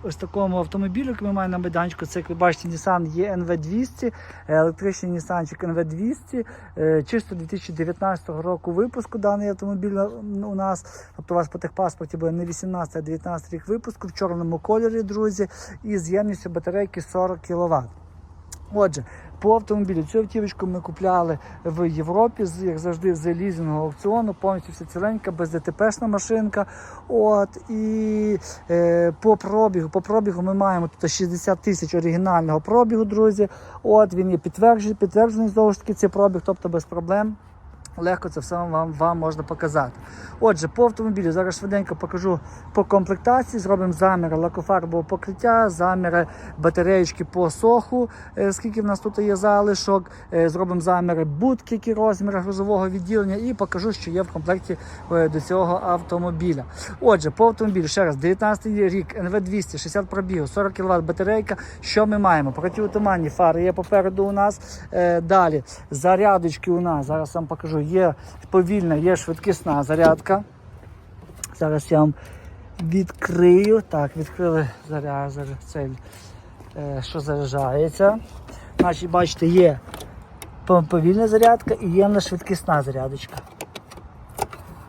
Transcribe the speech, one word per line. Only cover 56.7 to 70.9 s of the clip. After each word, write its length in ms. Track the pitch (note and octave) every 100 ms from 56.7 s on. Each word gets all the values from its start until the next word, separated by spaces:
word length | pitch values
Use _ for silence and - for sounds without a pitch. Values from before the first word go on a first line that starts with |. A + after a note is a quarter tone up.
| - - -
Отже, 300 | - F#3+ D3+
по 160 | - A3+
автомобілю, 420 | A3 A3 F#3 D3+
ще 160 | G3
раз, 120 | F3 C#3
дев'ятнадцятий 720 | E3 F#3+ G#3+ G3+ A3 G#3 F#3+
рік, 280 | F#3+ - G#3
Н 120 | F3+
В 120 | G#3
двісті, 380 | F#3 G3+ - D3+
шістдесят 280 | E3 G3+ F#3+
пробігу, 400 | G3 F#3 F3+ C#3
сорок 260 | G3+ G3
кіловат 320 | G3 F#3 F3
батарейка. 520 | D#3+ E3+ F#3+ A3 G#3 F#3+ - -
Що 260 | - G#3+ G#3+
ми 120 | G#3
маємо? 340 | F#3+ D#3+ C#3
Протиутуманні 800 | C3 F3 G#3+ G#3 G#3 G#3 F3+ D3+
фари 320 | - E3+ E3
є 100 | F3+
попереду 520 | F3+ F3 G3+ F#3+ F#3+
у 80 | G3
нас. 480 | G3+ G3+ G3+ - - -
Е, 280 | F3+ F3 E3+
далі, 440 | E3 F#3+ E3+ D3+ - - -
зарядочки 800 | C#3 F3 F#3+ G#3 F#3+ E3+ C#3+ F#3
у 100 | F3
нас, 260 | F3 D3+ C3+
зараз 280 | D#3 D3+
вам 120 | F3 D#3+
покажу, 340 | D#3+ D#3+ D#3
є 300 | D3+ F#3 F3 C#3 - - -
повільна, 440 | F#3+ F3+ G#3 E3+
є 220 | D3+ F3 F3
швидкісна 680 | - D#3+ G3+ - E3 C#3+
зарядка. 600 | C#3 D#3+ D#3+ D#3+ - G3 G#3 - - - -